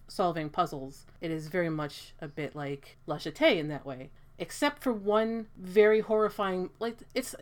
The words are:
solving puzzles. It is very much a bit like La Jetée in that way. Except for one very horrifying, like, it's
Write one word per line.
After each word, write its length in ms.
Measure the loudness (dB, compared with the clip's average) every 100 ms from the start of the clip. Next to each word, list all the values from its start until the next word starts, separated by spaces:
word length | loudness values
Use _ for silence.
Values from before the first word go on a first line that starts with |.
| -12
solving 420 | 0 0 0 -4
puzzles. 560 | -2 -2 -4 -10 -14 -20 -10
It 120 | -6
is 160 | -6 -2
very 220 | -2 0
much 440 | -2 -6 -8 -18 -16
a 60 | -12
bit 280 | -8 -8 -8
like 420 | -8 -8 -12 -16 -8
La 120 | -6
Jetée 400 | -6 2 4 4
in 100 | 0
that 160 | -6 -8
way. 260 | -10 -12 -18 -20 -12
Except 440 | -10 -2 -2 0
for 120 | -4
one 540 | -2 2 2 2 -2 -8 -12
very 420 | 2 8 8 8
horrifying, 680 | 4 2 2 0 -2 0 -4 -4
like, 180 | -6 -6 -6
it's 220 | -6 -6 -2